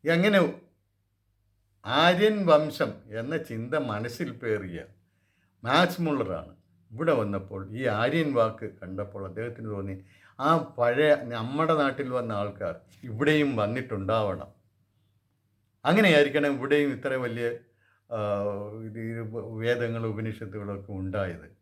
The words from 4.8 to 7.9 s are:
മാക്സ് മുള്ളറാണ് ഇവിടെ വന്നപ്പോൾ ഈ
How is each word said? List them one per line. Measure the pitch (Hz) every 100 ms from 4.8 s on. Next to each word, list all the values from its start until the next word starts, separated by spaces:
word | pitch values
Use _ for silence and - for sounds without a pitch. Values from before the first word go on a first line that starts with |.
| - _ _ _ _ _ _ _
മാക്സ് | 117 147 175 175 170
മുള്ളറാണ് | 139 104 85 82 - _ _ _
ഇവിടെ | 110 165 135
വന്നപ്പോൾ | 104 98 95 98 98 110
ഈ | 127